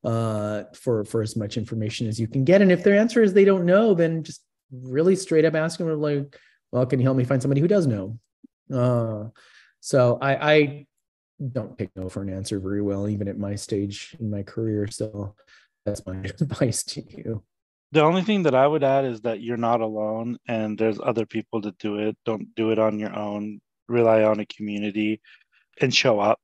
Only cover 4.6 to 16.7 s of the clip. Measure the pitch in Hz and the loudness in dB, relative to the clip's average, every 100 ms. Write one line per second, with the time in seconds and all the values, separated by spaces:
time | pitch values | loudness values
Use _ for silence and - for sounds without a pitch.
4.6 | _ 127 127 127 170 185 - 160 160 156 | _ -18 -6 0 2 2 2 4 4 2
5.6 | 160 165 165 156 151 143 139 - _ _ | -2 -2 -4 -2 0 -2 -4 -12 _ _
6.6 | _ 120 123 139 131 131 123 135 135 139 | _ -2 0 2 2 2 2 0 2 2
7.6 | 170 208 156 107 95 113 _ _ - _ | 4 4 2 0 -4 -10 _ _ -20 _
8.6 | _ 131 123 120 113 107 113 _ _ - | _ 0 2 2 -2 -6 -10 _ _ -20
9.6 | _ _ - 139 123 117 139 139 151 151 | _ _ 0 4 4 2 0 0 4 4
10.6 | 147 147 - _ _ _ _ _ 139 123 | 4 -2 -18 _ _ _ _ _ -8 -6
11.6 | 110 - 95 - 92 - 98 95 95 101 | -8 -8 -10 -8 -10 -8 -8 -8 -6 -6
12.6 | 95 101 104 98 104 104 101 98 101 101 | -4 -2 -2 -2 -2 -4 -6 -6 -6 -8
13.6 | - 104 101 101 - - 110 104 98 - | -4 -4 -4 -8 -16 -10 -8 -6 -8 -6
14.6 | 113 107 104 - 110 104 104 - _ _ | -4 -2 -4 -6 -10 -8 -12 -12 _ _
15.6 | _ _ - 104 - 92 95 - 143 - | _ _ -8 -8 -8 -10 -10 -6 -6 -2
16.6 | 131 | -2